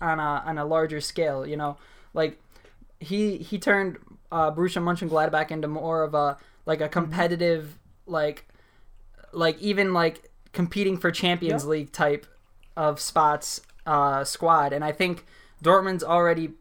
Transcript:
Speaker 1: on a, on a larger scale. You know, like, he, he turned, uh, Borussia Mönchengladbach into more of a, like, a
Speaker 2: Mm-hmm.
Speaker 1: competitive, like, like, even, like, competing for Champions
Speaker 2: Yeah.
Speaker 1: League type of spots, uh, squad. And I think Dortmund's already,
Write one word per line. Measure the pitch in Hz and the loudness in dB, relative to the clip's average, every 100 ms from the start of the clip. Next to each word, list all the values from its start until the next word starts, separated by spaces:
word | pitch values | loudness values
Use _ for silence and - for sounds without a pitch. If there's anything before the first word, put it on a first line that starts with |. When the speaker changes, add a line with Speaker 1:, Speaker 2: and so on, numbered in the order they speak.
Speaker 1:
on | 170 160 | -2 0
a, | 151 143 | -2 -2
on | 156 156 | -4 -4
a | |
larger | 147 160 160 151 | 0 0 0 -4
scale. | - - 160 135 139 | -6 -2 -2 -2 -6
You | 147 | -6
know, | 147 143 - - - | -6 -8 -16 -20 -10
like, | 160 156 - _ - - - - - | -2 -2 -4 _ -20 -20 -20 -20 -18
he, | 151 202 214 190 | -6 -2 -2 -2
he | - 202 | -6 -4
turned, | 196 202 190 - - - - | 0 2 0 -6 -18 -20 -8
uh, | 165 156 | 0 0
Borussia | 151 175 180 | 2 -2 0
Mönchengladbach | 175 175 165 156 156 156 156 | -2 -2 0 2 2 0 -2
into | 156 151 | -4 -6
more | 151 160 160 | -4 -2 -2
of | 156 | 0
a, | 147 143 139 - _ - | 0 0 -2 -10 _ -4
like, | 156 | -2
a | |
Speaker 2:
Mm-hmm. | 151 | -2
Speaker 1:
competitive, | 175 160 170 175 175 175 165 151 - - - - | -2 -2 0 0 2 2 0 -2 -18 -20 -20 -6
like, | 165 151 147 - - _ _ - - - - - | -2 -2 -4 -16 -20 _ _ -20 -20 -20 -20 -12
like, | 165 165 160 | -2 0 0
even, | 208 196 196 | -2 0 2
like, | 175 165 165 - - - | 2 0 -2 -18 -20 -12
competing | - 170 202 190 180 | -4 -2 0 0 0
for | 175 | -2
Champions | 170 180 175 170 151 | 0 0 0 0 -2
Speaker 2:
Yeah. | 139 | -2
Speaker 1:
League | 156 143 | -4 -4
type | - 151 147 - - _ - - - | -2 0 0 -6 -20 _ -20 -14 -2
of | 151 143 | -2 -2
spots, | - 165 151 147 - - - - - | -2 2 2 2 -4 -12 -14 -14 0
uh, | 147 139 135 | 2 2 0
squad. | 139 - 165 160 143 | -4 -2 4 4 4
And | 143 | 0
I | 151 | -4
think | 151 185 170 - - - - | 0 -2 -2 -10 -20 -20 -2
Dortmund's | 156 190 190 185 | 6 6 6 -2
already, | 156 175 170 165 160 - | 2 4 4 2 -2 -10